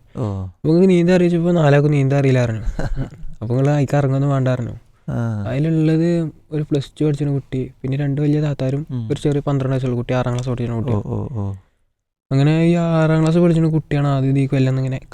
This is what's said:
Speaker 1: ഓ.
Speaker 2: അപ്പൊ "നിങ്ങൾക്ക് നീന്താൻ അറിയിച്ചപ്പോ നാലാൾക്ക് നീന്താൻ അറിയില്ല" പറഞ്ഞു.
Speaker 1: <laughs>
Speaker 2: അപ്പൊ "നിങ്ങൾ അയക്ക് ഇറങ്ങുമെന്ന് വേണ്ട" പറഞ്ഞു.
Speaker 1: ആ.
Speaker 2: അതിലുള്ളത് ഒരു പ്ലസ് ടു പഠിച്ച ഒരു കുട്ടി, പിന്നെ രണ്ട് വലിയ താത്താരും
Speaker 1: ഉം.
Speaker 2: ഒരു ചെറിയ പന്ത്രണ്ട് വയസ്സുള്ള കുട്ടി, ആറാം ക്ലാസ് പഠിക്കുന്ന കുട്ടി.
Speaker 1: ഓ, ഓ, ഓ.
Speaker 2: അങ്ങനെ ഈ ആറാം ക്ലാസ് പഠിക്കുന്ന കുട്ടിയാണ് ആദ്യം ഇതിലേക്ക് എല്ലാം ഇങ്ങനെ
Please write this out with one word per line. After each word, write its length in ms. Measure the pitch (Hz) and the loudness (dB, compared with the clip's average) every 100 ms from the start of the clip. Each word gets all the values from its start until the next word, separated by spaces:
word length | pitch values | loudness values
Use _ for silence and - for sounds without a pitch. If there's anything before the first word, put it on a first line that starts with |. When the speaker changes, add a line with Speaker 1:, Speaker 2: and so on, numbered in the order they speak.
| _ - | _ -8
Speaker 1:
ഓ. 60 | |
Speaker 2:
അപ്പൊ 440 | 113 98 92 - 147 | -6 -6 -8 -6 0
"നിങ്ങൾക്ക് 220 | 165 190 | 4 6
നീന്താൻ 260 | 180 170 185 | 4 4 4
അറിയിച്ചപ്പോ 360 | 175 170 170 | 2 2 2
നാലാൾക്ക് 420 | 175 151 143 147 | 2 4 4 4
നീന്താൻ 260 | 147 135 143 | 2 2 2
അറിയില്ല" 260 | 135 127 120 | 2 2 0
പറഞ്ഞു. 160 | 110 | -2
Speaker 1:
<laughs> 760 | 101 - 120 - - - - - | -6 -4 -4 -4 -6 -8 -12 -8
Speaker 2:
അപ്പൊ 140 | 110 127 | -4 0
"നിങ്ങൾ 140 | 139 | 2
അയക്ക് 280 | 147 135 143 | 2 0 0
ഇറങ്ങുമെന്ന് 300 | 139 135 143 | 0 0 0
വേണ്ട" 200 | 135 131 | 0 0
പറഞ്ഞു. 280 | 127 113 - - _ - | -2 -4 -10 -18 _ -8
Speaker 1:
ആ. 340 | 123 117 107 104 | -4 -4 -4 -4
Speaker 2:
അതിലുള്ളത് 840 | 131 156 160 156 160 170 170 156 - - | -2 0 2 2 2 2 0 -2 -8 -10
ഒരു 120 | 151 | -8
പ്ലസ് 380 | 151 147 - - | -2 -4 -4 -4
ടു 40 | 151 | -2
പഠിച്ച 180 | 143 | 0
ഒരു 60 | 143 | -2
കുട്ടി, 420 | 139 - 131 127 - | -4 -4 -6 -8 -8
പിന്നെ 160 | 131 135 | -6 -4
രണ്ട് 240 | 143 139 | -2 0
വലിയ 200 | 147 151 | 0 0
താത്താരും 460 | 151 143 131 139 160 | -2 -2 -4 -4 -6
Speaker 1:
ഉം. 160 | 127 113 | -8 -6
Speaker 2:
ഒരു 140 | 143 | -4
ചെറിയ 200 | 151 143 | -2 -2
പന്ത്രണ്ട് 320 | 147 139 131 | -2 -2 0
വയസ്സുള്ള 220 | 135 131 120 | -2 -2 -4
കുട്ടി, 180 | 120 | -2
ആറാം 200 | 127 123 | -2 -2
ക്ലാസ് 160 | 123 127 | -2 -4
പഠിക്കുന്ന 260 | 123 117 117 | -4 -4 -4
കുട്ടി. 180 | 110 | -2
Speaker 1:
ഓ, 80 | 110 - | -2 -2
ഓ, 220 | 110 107 | -6 -6
ഓ. 220 | 117 98 95 - _ _ _ _ _ - | -6 -6 -8 -14 _ _ _ _ _ -4
Speaker 2:
അങ്ങനെ 320 | 135 143 156 170 | 0 2 2 2
ഈ 80 | |
ആറാം 480 | 170 170 165 160 160 | 2 2 2 2 2
ക്ലാസ് 160 | 160 170 | 2 4
പഠിക്കുന്ന 320 | 175 165 160 | 4 4 2
കുട്ടിയാണ് 380 | 156 - 147 143 | 0 -2 -2 0
ആദ്യം 220 | 139 135 | 0 2
ഇതിലേക്ക് 260 | 139 135 135 | 2 2 2
എല്ലാം 220 | 131 131 | 2 0
ഇങ്ങനെ 240 | 131 131 - | -2 -6 -6